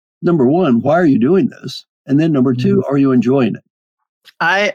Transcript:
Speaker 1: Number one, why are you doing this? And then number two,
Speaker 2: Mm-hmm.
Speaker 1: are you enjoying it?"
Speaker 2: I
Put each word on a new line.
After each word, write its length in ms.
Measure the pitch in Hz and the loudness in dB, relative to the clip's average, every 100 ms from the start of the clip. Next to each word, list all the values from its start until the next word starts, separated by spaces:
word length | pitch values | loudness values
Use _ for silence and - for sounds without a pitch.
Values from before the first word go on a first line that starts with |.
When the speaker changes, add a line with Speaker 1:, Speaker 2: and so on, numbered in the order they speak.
| _ _ | _ _
Speaker 1:
Number 240 | 165 170 127 | -2 0 2
one, 340 | 170 160 117 | 2 0 0
why 140 | 123 165 | 0 0
are 60 | 170 | 2
you 140 | 117 | 2
doing 300 | 127 190 131 | 2 0 0
this? 360 | - - - - _ - | -6 -16 -16 -20 _ -2
And 120 | 139 | 0
then 120 | 165 | 0
number 240 | 139 131 123 | 0 0 0
two, 220 | 127 127 | 0 0
Speaker 2:
Mm-hmm. 140 | 131 | -2
Speaker 1:
are 40 | 139 | 0
you 140 | 139 | 2
enjoying 440 | 127 113 139 113 - | 2 2 0 0 -4
it?" 80 | _ _ _ _ _ _ _ _ | _ _ _ _ _ _ _ _
Speaker 2:
I 340 | 170 190 208 | -4 -2 -4